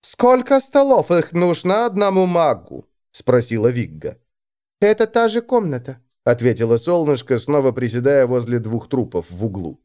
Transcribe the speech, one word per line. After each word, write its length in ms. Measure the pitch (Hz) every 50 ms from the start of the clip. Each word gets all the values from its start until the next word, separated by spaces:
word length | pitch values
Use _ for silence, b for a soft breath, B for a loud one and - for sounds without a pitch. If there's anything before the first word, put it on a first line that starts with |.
«Сколько 580 | - - - - - 247 254 254 247 - 277 269
столов 500 | - - - 285 277 277 262 202 147 -
их 220 | 147 - - -
нужно 540 | 165 170 175 175 165 - - 180 190 214 240
одному 400 | 240 190 202 208 196 190 190 185
магу?» 600 | 180 175 170 165 147 117 - - - 67 62 - _ _ _ _ _
спросила 560 | _ - - - 123 123 117 - 120 113 107 123
Вигга. 500 | 123 120 107 78 78 78 76 76 - _ _ _ _ _ _ _ _ _ _ _ _ _
«Это 260 | 202 208 214 214 226
та 220 | 220 - 233 233 220
же 120 | 214 240
комната», 600 | 233 - 254 240 208 165 139 123 123 - 131 _ _ _ _ _ _
ответила 520 | 123 117 117 117 120 110 - 117 113 117
солнышко, 640 | 113 - 170 175 170 160 147 143 120 - - 131 113
снова 340 | - - 147 147 135 131
приседая 540 | 110 123 123 117 107 123 120 139 143 139 127
возле 320 | 120 127 123 117 117 123 120
двух 300 | 107 110 113 117 - -
трупов 420 | - 127 113 - - 87 82 -
в 140 | 87 90 107
углу. 360 | 110 95 101 87 76 71 _